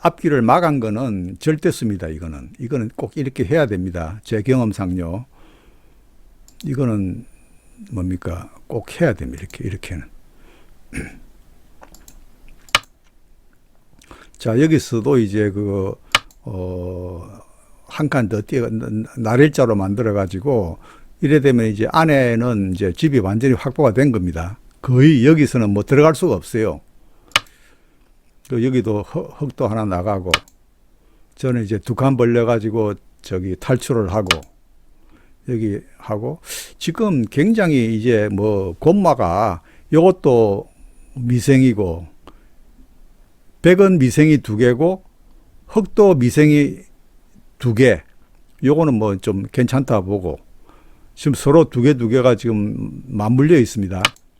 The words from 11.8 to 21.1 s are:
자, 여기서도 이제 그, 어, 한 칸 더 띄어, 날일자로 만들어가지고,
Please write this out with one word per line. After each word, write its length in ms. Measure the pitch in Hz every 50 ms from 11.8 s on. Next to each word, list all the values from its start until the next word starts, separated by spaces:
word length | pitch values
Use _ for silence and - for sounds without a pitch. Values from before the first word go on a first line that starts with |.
| - - - - - - - - - - - - - - - - - - - - - _ _ _ _ _ _ _ _ _ - _ _ _ _ _ _ _ _ _ _ _ _ _ - - - - - - - -
자, 220 | - 117 110 123
여기서도 600 | 151 160 156 135 - - 120 113 101 135 147 123
이제 320 | 110 95 98 107 104 104
그, 420 | 92 104 104 101 98 98 95 98 - - - - - - - - _ _ -
어, 960 | - 104 92 90 92 92 90 90 90 90 87 90 90 90 85 85 - - - - _ - _ _ _ - _ - -
한 220 | - - 156 139
칸 180 | - 139 117 92
더 120 | 110 104 104
띄어, 240 | - - 131 117 117 113 110 120 117 107 107 113 - - 127
날일자로 580 | 117 107 117 127 147 156 143 - 135 117 110
만들어가지고, 1040 | 101 95 95 101 107 117 110 101 101 95 87 98 95 117 135 135 113 95 82 82 - - - - - - -